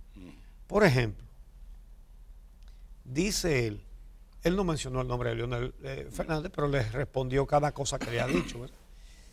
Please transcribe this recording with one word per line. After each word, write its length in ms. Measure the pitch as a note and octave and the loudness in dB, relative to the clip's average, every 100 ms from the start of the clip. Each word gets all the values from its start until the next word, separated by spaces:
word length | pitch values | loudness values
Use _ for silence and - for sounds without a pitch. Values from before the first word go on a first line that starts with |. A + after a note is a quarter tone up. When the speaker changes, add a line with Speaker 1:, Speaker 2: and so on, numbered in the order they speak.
| - G2+ | -18 -18
Speaker 1:
Mm. 140 | F2+ - - - - | -18 -18 -20 -18 -2
Speaker 2:
Por 160 | G3+ G3+ | 6 8
ejemplo, 400 | B2+ A2+ F#2+ - - - - - - - - - - - - - - - - - - | 8 2 -2 -12 -18 -20 -18 -18 -18 -18 -20 -20 -20 -20 -20 -20 -20 -20 -18 -18 -18
dice 640 | - B2+ G3 - F3 C#3 A#2 | -6 0 2 2 2 4 2
él, 160 | G2+ - - - - - - | -2 -10 -16 -18 -20 -20 -2
él 120 | E3+ F#3+ | 2 2
no 80 | |
mencionó 380 | F3+ D3 C3 B2+ | 2 0 0 -2
el 60 | B2+ | 0
nombre 220 | B2 A#2+ | 0 0
de 60 | A#2 | 0
Leonel, 400 | A#2+ B2 B2 - | -2 -2 -4 -6
eh, 240 | C#3 C3+ C#3 | -8 -8 -8
Fernández, 400 | - - D#3 F3 F3 | -6 -2 -2 -2 -2
pero 120 | D3 | 2
le 140 | C#3 | 2
respondió 640 | A2 B2 C3+ C3 B2+ C3+ C3+ | 0 -2 -2 -2 0 2 4
cada 280 | D3 D3 | 4 4
cosa 260 | - C#3 C3 | 0 -2 -2
que 100 | - | -2
le 100 | A#2 | 0
ha 60 | B2 | 2
dicho, 340 | F3 D3 A#2+ | 2 0 -6
¿verdad? 160 | B2+ - - - - - - | -12 -16 -20 -20 -20 -20 -20